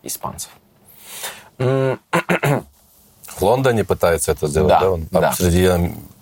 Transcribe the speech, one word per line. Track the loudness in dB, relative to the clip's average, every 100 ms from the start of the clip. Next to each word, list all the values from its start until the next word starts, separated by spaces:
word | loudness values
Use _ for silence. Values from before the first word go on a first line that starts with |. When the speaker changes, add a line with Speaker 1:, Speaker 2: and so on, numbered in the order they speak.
Speaker 1:
испанцев. | -14 -12 -12 -12 -16 -20 _ _ _ -20 -20 -14 -14 -14 -14 -4
М, | -2 0 -2 -4 _
<clears throat> | -4 -2 -2 0 -2 -4 _ _ _ _ _ -18 -2
Speaker 2:
В |
Лондоне | 0 2 2 2 0
пытается | 0 2 2 0
это | -2 -2
сделать, | 0 4
Speaker 1:
Да, | 4
Speaker 2:
да? | 2
Он | 0 -2
Speaker 1:
да. | 0 0
Speaker 2:
среди | 0 2 4 2
ан-, | 2 -2 -6 -16 -18